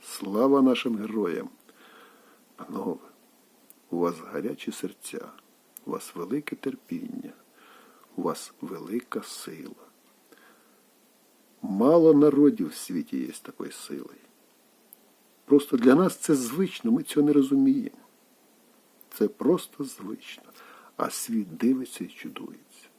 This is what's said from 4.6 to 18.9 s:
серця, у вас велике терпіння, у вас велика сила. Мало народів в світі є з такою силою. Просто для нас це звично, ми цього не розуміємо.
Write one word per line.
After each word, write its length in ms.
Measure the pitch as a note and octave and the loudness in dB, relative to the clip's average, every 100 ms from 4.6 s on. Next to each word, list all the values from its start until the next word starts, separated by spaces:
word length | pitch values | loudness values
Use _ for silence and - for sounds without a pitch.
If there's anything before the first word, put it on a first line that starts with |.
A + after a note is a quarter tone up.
| - | -10
серця, 560 | - - - - - - - _ _ _ - - | -8 -10 -10 -14 -14 -14 -20 _ _ _ -20 -10
у 40 | |
вас 240 | E2+ - | -10 -10
велике 420 | - E2+ C3+ D3 - | -12 -8 -6 -6 -8
терпіння, 760 | - B2+ _ E2+ - - - - _ _ - - - _ _ - | -8 -8 _ -10 -10 -12 -14 -18 _ _ -20 -20 -20 _ _ -6
у 60 | |
вас 300 | E2 D#2 - _ | -6 -6 -10 _
велика 600 | E2 F2+ - A2+ - - | -14 -12 -8 -8 -6 -10
сила. 720 | - - - D#2+ - - - _ _ _ _ _ _ _ _ _ _ _ _ _ _ _ _ _ | -10 -16 -14 -16 -16 -20 -20 _ _ _ _ _ _ _ _ _ _ _ _ _ _ _ _ _
Мало 520 | - G2 A#2+ E3+ D#3+ | -6 2 6 8 8
народів 540 | D3 D3 C#3 D3 A2+ D#2+ | 8 8 8 6 6 -4
в 60 | |
світі 440 | - - F2 - C2+ | -6 -6 -6 -4 -6
є 140 | B1+ | -8
з 80 | - | -10
такою 320 | - - - | -18 -14 -14
силою. 480 | - - C#3+ - - _ _ _ _ _ _ _ - _ _ _ _ | -12 -12 -12 -12 -20 _ _ _ _ _ _ _ -20 _ _ _ _
Просто 320 | - C#3+ - A#2+ | 4 4 4 2
для 180 | B2 | 6
нас 220 | C3+ F#3 - | 6 4 0
це 180 | - | 0
звично, 580 | D3 A#2+ C#3 F#3+ - A#2 | 0 0 -2 -4 -2 0
ми 100 | A2+ | 0
цього 240 | - - D3 | 0 0 4
не 60 | |
розуміємо. 680 | D3 C3+ C#3 C3+ C#3 - - _ _ _ _ _ _ _ _ _ | 4 4 4 4 2 -2 -12 _ _ _ _ _ _ _ _ _